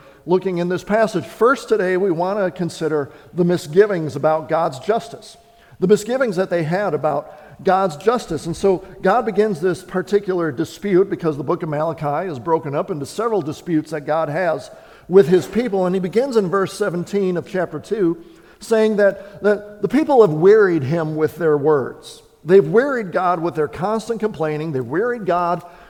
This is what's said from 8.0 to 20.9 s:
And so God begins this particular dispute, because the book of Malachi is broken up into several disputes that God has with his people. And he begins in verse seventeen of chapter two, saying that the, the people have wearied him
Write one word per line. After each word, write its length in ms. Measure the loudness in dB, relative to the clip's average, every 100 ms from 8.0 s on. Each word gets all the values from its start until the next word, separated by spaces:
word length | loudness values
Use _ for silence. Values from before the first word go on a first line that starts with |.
| 0 0 -2 -8 -6
And 100 | -2
so 300 | 0 0 -4 -2
God 220 | 2 2
begins 360 | 2 2 0 2
this 220 | -2 -2
particular 720 | -4 -6 0 -2 0 -2 -2
dispute, 580 | -4 -6 -6 2 2 2
because 260 | 0 -4 -4
the 60 |
book 220 | -2 -4
of 60 | -2
Malachi 600 | -2 -2 -4 -4 -2 -4
is 80 | -6
broken 380 | 0 0 0 -4
up 140 | -4
into 160 | -6 -8
several 360 | -4 -2 -2
disputes 480 | -4 -8 -2 -2 -2
that 120 | -8
God 260 | -4 -2 -2
has 420 | -2 -2 -4 -8 -20 -20 -20 4
with 200 | 6 6
his 180 | 4 2
people. 400 | -2 -2 0 0
And 80 |
he 60 | -2
begins 360 | 0 0 2 0
in 120 | 2
verse 240 | 0 -2
seventeen 640 | -2 -4 -4 -4 -2 -2 -2
of 120 | -4
chapter 320 | -4 -4 -6
two, 440 | -6 0 0 -2 -10 -20 -20 -14
saying 360 | -2 2 2 4
that 460 | 2 2 -12 -4
the, 360 | 0 0 -4 -6
the 80 | 0
people 320 | 0 4 6
have 120 | 6
wearied 500 | 6 6 6 6 2
him 340 | 0